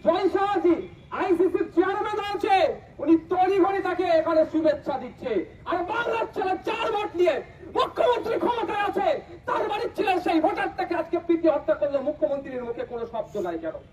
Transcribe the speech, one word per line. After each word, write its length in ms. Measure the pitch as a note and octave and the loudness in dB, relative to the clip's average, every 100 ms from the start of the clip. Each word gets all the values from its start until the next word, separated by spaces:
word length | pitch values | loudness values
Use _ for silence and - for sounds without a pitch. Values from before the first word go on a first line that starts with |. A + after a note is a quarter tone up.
| - | 0
জয় 240 | F4+ G4 | 2 2
শাহজি 460 | G4 G4+ G4 E4+ D#4+ - - - | 2 0 2 2 2 -2 -16 -12
আইসিসির 600 | - G4 E4 F#4 - F4 E4 | -4 0 2 2 2 0 2
চেয়ারম্যান 440 | F#4+ G#4 A4 G#4+ | 2 0 -2 -4
হয়েছে, 540 | G4+ G4 G#4+ G4 D#4+ A3 - - | -4 -2 2 4 4 0 -12 -6
উনি 200 | D4+ E4 | 2 2
তড়িঘড়ি 600 | - F4+ F#4+ G4 F4+ G4 | 4 2 2 4 2 2
তাকে 240 | F#4 F4 | -2 0
এখানে 420 | F4+ D#4+ E4 D#4+ D#4 | 2 4 4 2 2
শুভেচ্ছা 460 | D#4+ D#4 C#4 - C4 | 2 2 0 -4 -6
দিচ্ছে। 480 | B3 - C4 A3 - - - | -8 -10 -2 -2 -4 -10 -6
আর 120 | F4 | -4
বাংলার 500 | F4 A#4 A#4 A4+ - | -2 -2 -2 -2 -4
ছেলে 240 | - F#4+ F#4+ - | -4 -2 -2 -4
চার 260 | A4 A#4 | -4 -2
ভোট 240 | G#4 - E4+ | -2 -4 2
নিয়ে 260 | F4+ C4 - - - A#4+ | 2 2 -6 -18 -6 -2
মুখ্যমন্ত্রী 600 | - - B4 A#4+ A4 - | -2 2 2 2 -2 -2
ক্ষমতায় 440 | - A#4+ F#4 G#4 | 0 -2 -2 -2
আছে, 360 | G4+ F#4+ F#4 C#4+ - F4 B4 | -2 0 0 0 -4 -12 -4
তার 240 | A4+ G#4+ | -2 -2
বাড়ির 220 | G#4 A#4 - | -2 -4 -2
ছেলে 240 | G4+ F#4 | 0 0
সেই 200 | - E4 | 2 2
ভোটারটাকে 560 | F4 G#4 F#4+ F#4+ F#4 F4 | 2 0 -4 -4 -4 -4
আজকে 240 | D#4+ E4+ | -2 -4
পিটিয়ে 340 | - E4 E4 | 0 2 4
হত্যা 220 | C#4+ D4+ C#4+ | 2 0 0
করলো 260 | C#4+ C#4 | 0 0
মুখ্যমন্ত্রীর 640 | C4+ D4+ D4 C#4 C4 B3+ | -2 -2 -2 -2 -6 -8
মুখে 200 | A#3 A#3+ A#3 | -8 -8 -8
কোনো 200 | A#3 A#3 | -8 -6
শব্দ 320 | A3+ G#3 G#3 | -8 -6 -6
নাই 220 | F3+ E3 | -4 -4
কেন? 160 | D#3+ D3 - | -8 -10 -14